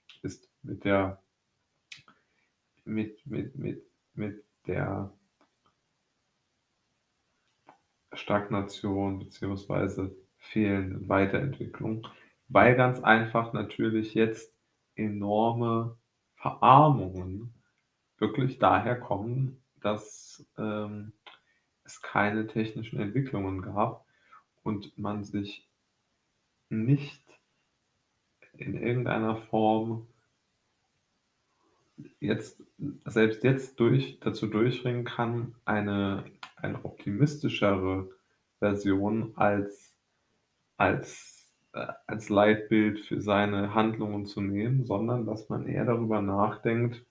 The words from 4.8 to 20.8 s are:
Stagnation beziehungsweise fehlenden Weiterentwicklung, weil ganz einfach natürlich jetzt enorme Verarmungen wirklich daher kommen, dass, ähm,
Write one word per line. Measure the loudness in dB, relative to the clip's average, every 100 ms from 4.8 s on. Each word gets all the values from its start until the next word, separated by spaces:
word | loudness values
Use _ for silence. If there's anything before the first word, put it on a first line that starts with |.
| -2 -4 -8 -12 _ _ _ _ _ _ _ _ _ _ _ _ _ _ _ _ _ _ _ _ _ _ _ _ _ _ _ _ _
Stagnation | -12 -2 -2 0 -4 -4 -6 -4 -2 -2 -4
beziehungsweise | -10 -8 -6 -6 -4 -2 -2 -2 -6 -10 _ _
fehlenden | -6 0 0 0 -2 -6 0
Weiterentwicklung, | 2 2 2 -2 -6 -10 -8 -6 -6 -8 -18 -20 _ 2
weil | 6 8 8
ganz | 4 4
einfach | 4 4 4 0 -2
natürlich | -4 -6 -2 0 0 0
jetzt | 2 2 0 -12 _ _ _ _
enorme | -6 -4 -2 0 2 2 2 0 0 -2 -8 _ _ _ _
Verarmungen | -6 4 8 10 10 6 0 -6 -8 -8 -10 -16 _ _ _ _ _ _
wirklich | -2 0 -2 2
daher | 4 6 4 -2
kommen, | -2 -6 -4 -2 -2 -6 _ _
dass, | -4 -4 -6 -18 -20 -20 -16 -8
ähm, | -6 -4